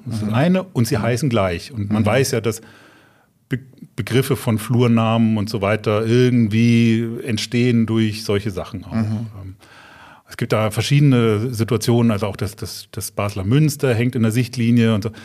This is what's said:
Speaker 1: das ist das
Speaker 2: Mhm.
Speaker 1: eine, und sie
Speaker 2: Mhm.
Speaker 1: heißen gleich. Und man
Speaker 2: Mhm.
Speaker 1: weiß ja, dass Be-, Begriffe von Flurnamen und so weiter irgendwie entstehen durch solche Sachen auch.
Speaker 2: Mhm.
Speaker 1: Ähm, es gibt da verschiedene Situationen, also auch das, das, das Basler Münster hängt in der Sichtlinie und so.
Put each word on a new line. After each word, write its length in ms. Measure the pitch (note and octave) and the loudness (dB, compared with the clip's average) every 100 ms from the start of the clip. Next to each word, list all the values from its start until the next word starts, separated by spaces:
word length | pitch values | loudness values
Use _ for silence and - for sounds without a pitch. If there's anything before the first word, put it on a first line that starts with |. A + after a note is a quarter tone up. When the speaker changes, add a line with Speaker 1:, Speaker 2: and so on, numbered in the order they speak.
| B2 | -10
Speaker 1:
das 80 | A2 | -6
ist 60 | |
das 60 | G#2+ | -2
Speaker 2:
Mhm. 40 | |
Speaker 1:
eine, 280 | A#2 F3 F#3 | 0 2 0
und 240 | F#3 - A2+ | -2 -2 -2
sie 100 | A#2+ | 0
Speaker 2:
Mhm. 60 | |
Speaker 1:
heißen 260 | A#2 A#2+ D3+ | -2 -2 0
gleich. 420 | A2+ F#2+ E2+ - | 0 0 -2 -8
Und 180 | G#2+ G2+ | -10 -4
man 120 | G#2+ | 0
Speaker 2:
Mhm. 40 | G#2 | 2
Speaker 1:
weiß 240 | B2+ C3 | 2 2
ja, 80 | A#2 | 0
dass 200 | A2 - - - - _ _ _ _ _ - | -2 -6 -12 -20 -20 _ _ _ _ _ -10
Be-, 100 | B2+ - - - - | -8 -8 -20 -16 -10
Begriffe 400 | G#2 C3 B2+ B2 | -2 -2 0 -2
von 220 | - G#2+ | 0 -2
Flurnamen 800 | - A#2+ B2 A2+ A2+ A2+ A2 A2 | 0 2 4 4 2 2 2 0
und 140 | G2 | -2
so 100 | A2 | -2
weiter 460 | G2 G#2+ A2 G#2+ A2+ | 0 0 0 0 2
irgendwie 1000 | B2 B2+ A#2+ A2 A2+ A#2 A#2 A#2 A2+ A2+ A#2 | 4 4 4 2 4 4 6 4 2 -2 -6
entstehen 640 | C#3 G#2+ - A#2+ B2 A#2 A2 | -6 -6 -2 0 2 2 2
durch 380 | A2+ A2 G#2 | 2 0 -2
solche 260 | A2 G2+ G#2 | -2 -2 -2
Sachen 340 | F#2 - F#2+ | -8 -10 -12
auch. 80 | - | -8
Speaker 2:
Mhm. 340 | G2+ A2 G#2+ A2+ G#2+ | -4 -2 -4 -8 -12
Speaker 1:
Ähm, 140 | F#2+ G2 - - - - - - _ | -16 -18 -20 -20 -20 -20 -20 -20 _
es 80 | - | -8
gibt 140 | A#2 | -2
da 180 | A2 A2 | 0 0
verschiedene 800 | A2+ - C#3+ D3+ B2 A2+ G#2 B2+ | -2 0 4 4 4 2 2 -2
Situationen, 560 | A2 A2+ A2+ - A#2+ A#2 | -4 -2 0 2 2 2
also 160 | G2+ G#2 | 0 -4
auch 100 | - | -6
das, 200 | G2+ - | -8 -8
das, 320 | G2 - - | -12 -12 -14
das 180 | - - | -12 -10
Basler 340 | - G2+ G2+ | -6 -4 -4
Münster 500 | F#2+ C#3 D#3 - C3+ | 0 2 2 0 -2
hängt 200 | A2 B2 | 0 0
in 80 | A2+ | 0
der 100 | A2+ | 0
Sichtlinie 640 | A#2 A#2 A#2+ A#2 A#2+ A2+ | 0 -4 -2 2 4 4
und 100 | G#2+ | 2
so. 60 | A2 - | -4 -10